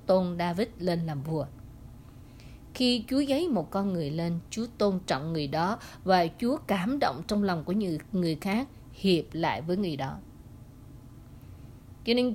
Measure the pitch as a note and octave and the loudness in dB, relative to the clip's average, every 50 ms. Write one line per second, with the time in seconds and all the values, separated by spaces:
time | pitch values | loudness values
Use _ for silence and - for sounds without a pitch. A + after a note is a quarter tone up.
0 | - - F#3+ F#3+ F#3 F3+ F3 E3+ F3 F3 E3+ F3 A3 - - - F3 F3+ E3+ E3+ | 2 4 4 6 6 2 0 0 -2 0 0 0 -2 -2 -2 -4 0 0 2 2
1 | E3 D#3+ D#3 C#3+ C3+ D#3 D#3+ D#3 C3+ C#3 - - - - - - - - - - | 0 -2 -2 -4 -4 -2 -2 -2 -2 -4 -8 -14 -16 -16 -16 -16 -16 -16 -16 -18
2 | - - - - - - - - - - - - - - - - B3+ B3 B3 B3 | -18 -18 -18 -18 -18 -18 -18 -18 -18 -18 -18 -18 -18 -10 -2 2 4 4 4 2
3 | G#3+ - C4 C4+ D4 C4+ C#4 C#4 E4+ F4+ C4+ F#3+ D#3 - - G3 G3 G3+ F#3 E3+ | 2 0 2 2 4 4 4 2 4 4 2 2 0 0 0 0 0 0 0 0
4 | D#3+ C#3 D3 E3 E3+ E3+ E3+ E3+ - - - - A3+ - - - G#3+ G3+ F#3+ F3+ | 0 0 0 0 0 0 0 -2 -4 -6 -6 -6 -6 -4 0 2 2 4 4 2
5 | F3+ - D#3+ C3 C#3+ D#3+ E3 D#3+ D3 C#3 C#3+ D3+ E3 F#3 A3 - - - - - | 0 0 -2 0 0 -2 -2 -2 -2 0 0 2 2 2 0 -2 -6 -12 -16 -6
6 | - F#3+ F#3+ F3+ F3 E3 D#3+ - B3 A#3 C4+ D#4 - - G3+ G3 F3 G#3+ C4+ D4 | 2 6 6 6 6 4 0 -2 0 0 0 0 0 0 0 2 2 2 2 2
7 | C4+ - C3 B2+ E3+ - G#3+ G#3 G#3 G3 F3+ E3+ C#3+ - F3+ G#3+ G#3+ F#3 D#3+ D3+ | 2 2 0 -2 -4 -2 0 2 2 2 2 0 0 0 0 2 2 2 0 -2
8 | - - - F#3 F3+ E3 D#3+ D3 - G3 G3 A3 C4+ C#4+ - - - - - - | -4 -2 0 0 2 2 0 0 0 0 0 0 0 -2 -6 -16 -18 -18 -8 0
9 | - G3 F3+ D#3+ D3 - - D#3+ E3+ D#3 A#2 G#2 C#3+ E3 F3+ F#3 G#3 F3+ D#3 C3+ | 4 4 4 4 4 0 -2 0 2 2 2 0 0 0 0 0 0 0 0 -2
10 | C3+ C3+ D3 - - - - - - - - - - - - - - - - - | -2 -4 -6 -8 -12 -16 -18 -18 -18 -18 -18 -18 -18 -18 -18 -18 -18 -18 -18 -18
11 | - - - - - - - - - - - - - - - - - - - - | -18 -18 -18 -18 -18 -18 -18 -18 -16 -16 -16 -16 -16 -16 -16 -18 -18 -18 -16 -6
12 | - - A#3 B3 B3 B3+ A3 | 0 2 4 4 4 2 2